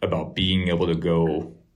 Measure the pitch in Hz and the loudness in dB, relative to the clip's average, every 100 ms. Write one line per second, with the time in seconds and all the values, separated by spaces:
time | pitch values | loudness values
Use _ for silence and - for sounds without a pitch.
0 | 90 87 78 - 92 92 90 85 87 80 | -2 -2 -4 -2 0 2 2 0 0 0
1 | 85 82 80 76 - - _ | 2 2 2 0 -6 -14 _